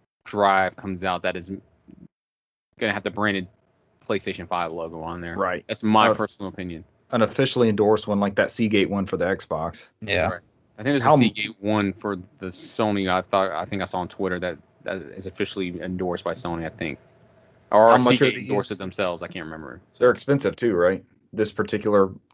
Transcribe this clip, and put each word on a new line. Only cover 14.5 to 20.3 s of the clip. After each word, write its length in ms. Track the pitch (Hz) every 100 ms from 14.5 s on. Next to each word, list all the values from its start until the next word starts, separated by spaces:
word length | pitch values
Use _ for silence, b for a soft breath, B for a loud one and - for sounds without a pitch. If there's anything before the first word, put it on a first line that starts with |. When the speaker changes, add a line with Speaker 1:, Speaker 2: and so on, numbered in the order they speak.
| 76 _ _
Speaker 1:
that 200 | - 95 73 -
is 120 | 92
officially 520 | - 101 - 90 87
endorsed 440 | 90 92 92 87 87
by 80 |
Sony, 320 | 82 87 85 82
I 40 |
think. 300 | - 82 69 _ _ _ _ _ _ _
Or 200 | 104 113
Speaker 2:
How 60 | 113
much 180 | 123 127
are 20 |
Speaker 1:
Seagate 180 | 135 127
Speaker 2:
these? 140 | 127
Speaker 1:
endorsed 220 | 101 98
it 60 | 98
themselves. 440 | 95 95 92 87
I 40 | 87
can't 180 | 90 80
remember. 340 | 80 73 67 _ _
Speaker 2:
They're 100 | 123
expensive 440 | 117 -